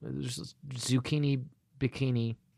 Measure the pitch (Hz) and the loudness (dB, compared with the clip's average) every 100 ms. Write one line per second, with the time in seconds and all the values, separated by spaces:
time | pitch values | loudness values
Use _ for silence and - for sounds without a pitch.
0 | 123 135 131 123 123 - 143 127 - 127 | -8 -4 -4 -6 -10 -14 -10 -6 2 2
1 | 123 151 143 135 127 - _ - 127 - | 4 2 2 2 -2 -14 _ -2 -2 0
2 | 131 120 117 113 _ | 0 2 0 -4 _